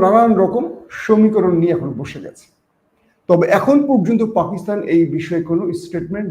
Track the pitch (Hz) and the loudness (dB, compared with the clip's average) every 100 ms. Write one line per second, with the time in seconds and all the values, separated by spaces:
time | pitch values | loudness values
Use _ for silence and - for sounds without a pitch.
0 | 190 220 233 190 185 240 339 - - - | 4 4 4 2 2 0 -6 -10 -18 -8
1 | - 214 220 214 185 165 170 170 139 - | 2 4 4 4 2 2 2 0 -4 -10
2 | 139 147 123 - _ _ _ _ _ _ | -12 -12 -16 -20 _ _ _ _ _ _
3 | _ _ - 175 175 - 269 285 277 247 | _ _ 0 2 2 2 2 2 2 0
4 | 170 226 220 180 170 190 208 208 - 170 | 2 0 0 -2 -2 -6 -6 -6 0 0
5 | 156 147 - 170 165 170 180 170 - 170 | 2 -2 -4 -6 -2 -4 -4 -8 -8 -10
6 | 165 202 190 | -8 -8 -8